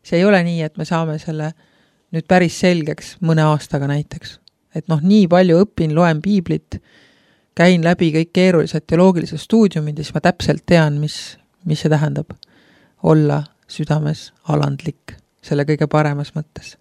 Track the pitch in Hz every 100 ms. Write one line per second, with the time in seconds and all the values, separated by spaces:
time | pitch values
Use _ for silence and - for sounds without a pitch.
0 | - 170 196 196 170 170 156 - 156 165
1 | 160 156 175 156 151 - _ _ _ _
2 | _ 160 - 180 170 - 180 175 156 156
3 | - - 165 160 156 151 - 147 139 143
4 | 147 - - - _ _ _ 160 - 156
5 | 175 214 175 175 185 165 202 - 160 151
6 | 175 156 190 208 170 151 _ - _ _
7 | _ _ _ _ _ - 175 180 160 175
8 | 170 156 165 185 185 170 - 156 - 165
9 | 190 175 - 151 - 226 202 160 151 147
10 | 147 151 175 - - 147 - 175 151 147
11 | 151 - - - _ _ 180 151 156 151
12 | 151 143 151 - _ _ _ _ _ _
13 | 165 156 147 147 147 _ _ - 151 151
14 | 151 160 - _ - 147 143 139 160 -
15 | - - _ _ - 180 143 147 151 151
16 | 151 143 143 156 - - - -